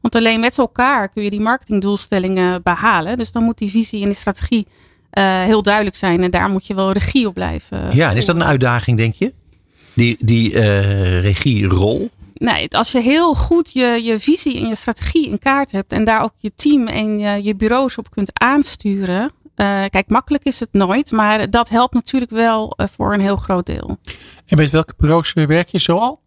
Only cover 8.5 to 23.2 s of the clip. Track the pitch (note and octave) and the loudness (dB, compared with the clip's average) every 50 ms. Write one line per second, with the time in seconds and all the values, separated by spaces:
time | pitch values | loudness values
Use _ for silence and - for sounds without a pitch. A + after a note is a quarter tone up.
8.5 | D3 C3 B2 B2 A#2+ A#2+ - - A#2+ G#2+ A2+ A2+ G#2+ - F#3 B3 - - _ _ | 2 2 2 2 0 0 0 0 0 2 2 0 0 -2 -4 -4 -4 -8 _ _
9.5 | _ _ _ _ _ _ _ - - - A#2 A#2 A2+ - - G#2+ A#2 A#2 A2+ G#2+ | _ _ _ _ _ _ _ -8 0 2 2 2 2 0 2 2 2 4 2 2
10.5 | - - A2+ G#2 G2+ G2+ G2 G2 G2+ G2 G2 F2+ F#2 F2+ F2+ G2+ G2 E2+ - C#3+ | 2 2 2 4 4 2 2 2 2 2 2 2 2 2 2 0 0 0 0 0
11.5 | B2 G#2 G2+ F#2+ F2+ F2+ F#2+ G#2 A#2 D3 G3 A#3+ _ _ - - _ - - A#3+ | 0 2 2 2 2 2 2 2 0 0 -4 -6 _ _ -20 -20 _ -4 -2 -2
12.5 | - D#2 D2+ - - - A#3+ - - C4 A#3 B3 C#4 D#4 E4+ E4+ D4 - - - | -2 -2 -4 -4 -2 -2 -2 0 -2 0 2 2 2 4 4 2 2 0 0 2
13.5 | E4+ E4+ D#4+ - - C4 B3+ A#3+ A#3 A#3 A3+ A#3 A3+ G#3+ - - D#4 F4+ - D4+ | 2 0 0 -2 -2 -2 0 0 0 0 0 -2 -2 -2 0 0 0 0 0 -4
14.5 | B3 - - A3+ A3 - - - A3+ - - - - E4+ D4+ - G3+ G#3 - C#4 | -4 -4 -4 -4 -4 -4 -4 -6 -6 -4 -4 -2 0 0 0 0 -4 -4 -2 0
15.5 | C4+ C#4 C#4 - - G3 G3 _ - - A3 A3 A3+ A3 A3+ A3 _ _ - G#3+ | 0 0 0 -2 -4 -6 -6 _ -2 0 2 2 2 2 0 -4 _ _ -12 -12
16.5 | - _ - D4 D4 C#4+ A#3+ A3+ - - G#3+ G#3+ G#3+ G#3 G#3 G#3 G3+ G3+ G3+ G#3 | -8 _ 2 4 4 4 2 0 -2 -4 -2 -2 -2 -2 -2 -2 -2 -2 -2 -4
17.5 | G#3+ F#3+ G#3+ G#3+ A#3+ B3+ C#4 C4 - - A3 - - - G3+ - - - - A#3+ | -2 0 0 0 2 2 0 -2 -4 -8 -14 -10 -6 -6 -6 -4 -2 0 2 2
18.5 | C4+ D4 C#4 - - - - G#3 G3 G3 G3 F3+ F3+ F#3+ A3 D4 - _ _ - | 4 2 2 0 -4 -6 -4 -4 -2 -2 -2 -2 -2 -2 -2 -4 -6 _ _ -20
19.5 | _ _ G#3 G3 G3+ G3 G3 G3 - - G3 - G#3 B3 - - D4+ C#4+ _ C#4+ | _ _ -2 0 0 -2 -2 -2 -2 -2 -2 2 0 0 0 0 -2 -2 _ -2
20.5 | B3+ - A#3 - _ G3 G3 F3+ G3 B3 D4 - - A3 G#3+ G#3 G#3+ G#3+ G#3+ F#3 | -4 -4 -8 -4 _ 0 2 2 2 0 -2 -2 0 0 2 2 2 0 -2 0
21.5 | G3+ A#3 A#3+ - A3+ A#3 B3 B3+ - A#3+ - - - C4+ B3 A#3 A3 A3 A3+ A#3 | 0 0 0 2 2 0 0 2 0 -2 -4 -2 -4 -4 -4 -2 -2 0 2 2
22.5 | A3+ A3 G#3+ A3 - _ - G3 - - A3 G3+ G#3 G#3 | 2 0 -2 -6 -6 _ -6 -8 -6 -4 -4 -2 0 0